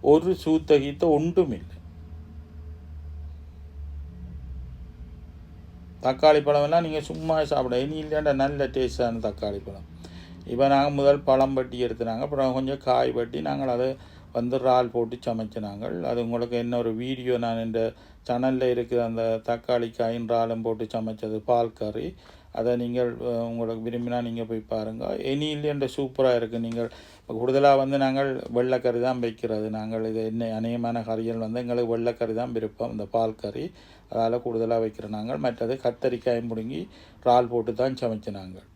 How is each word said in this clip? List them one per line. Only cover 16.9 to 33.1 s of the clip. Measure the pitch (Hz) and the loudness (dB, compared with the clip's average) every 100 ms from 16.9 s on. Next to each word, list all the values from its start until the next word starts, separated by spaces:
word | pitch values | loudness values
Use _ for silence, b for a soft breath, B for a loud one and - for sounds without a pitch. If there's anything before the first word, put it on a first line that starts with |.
| 110 | -2
வீடியோ | 123 131 127 123 | -4 -4 0 0
நான் | 117 113 | 2 -2
இந்த | 113 113 113 B B B | -2 0 0 B B B
சேனல்ல | - 123 131 127 127 | -4 0 2 2 2
இருக்குது, | 123 117 123 | 2 2 0
அந்த | 117 113 113 113 | 0 0 0 0
தக்காளி | 110 117 - 123 117 | -2 -4 0 0 0
காயும் | 113 117 117 113 | -2 -2 0 0
இறாலும் | 117 113 113 | 2 2 0
போட்டு | 113 110 | -2 -2
சமைச்சது | 113 117 110 110 110 107 | -4 -4 -4 -6 -6 -4
பால் | 104 120 117 - | 2 2 2 -2
கறி. | 107 110 143 - B B B | -6 -6 -8 -10 B B B
அதை | - 117 123 | -2 0 0
நீங்கள், | 120 123 120 117 | 0 0 -2 -2
அஹ், | 120 117 | -4 -2
உங்களுக்கு | 117 117 113 113 | -4 -4 -4 -4
விரும்பினா | 113 120 120 120 | -4 -4 -2 -2
நீங்க | 120 117 | -4 -6
போய் | 110 113 107 | -4 -6 -4
பாருங்க. | 110 110 113 - - | -4 -4 -6 -4 -4
இனி | - 139 151 | -2 -2 -2
இல்லையாண்டா | 147 147 143 135 | -2 -2 0 -2
சூப்பரா | - 135 131 131 | -2 -4 2 4
இருக்கு. | 120 113 117 | 4 0 -4
நீங்கள் | 117 113 117 B B B - | -4 -2 -4 B B B -8
கூடுதலா | 110 123 135 143 139 | -2 4 6 8 8
வந்து | 135 139 | 6 2
நாங்கள் | 135 131 139 131 - | 2 2 0 -2 -2
வெள்ளைக்கறி | 120 127 127 127 120 | 0 2 2 2 2
தான் | 127 127 | 2 2
வைக்கிறது. | 120 110 113 110 107 | -2 -2 -2 -2 -2
நாங்கள் | 110 110 113 | -4 -4 -4
இது | 110 110 | -2 -2
என்ன | 110 113 113 | -2 -2 -2
அநேகமான | 110 113 120 117 117 | -2 -2 -2 -2 -2
கறிகள் | 113 110 113 113 | -2 -2 -2 -2
வந்து | 110 117 | -2 -4
எங்களுக்கு | 120 120 117 | -2 0 2
வெள்ளைக்கறி | 117 117 113 113 | 2 0 0 -2
தான் | 110 123 | -2 -2
விருப்பம், | 113 107 - 117 | -4 -4 -4 -6
இந்த | 113 | -6
பால் | 104 | -2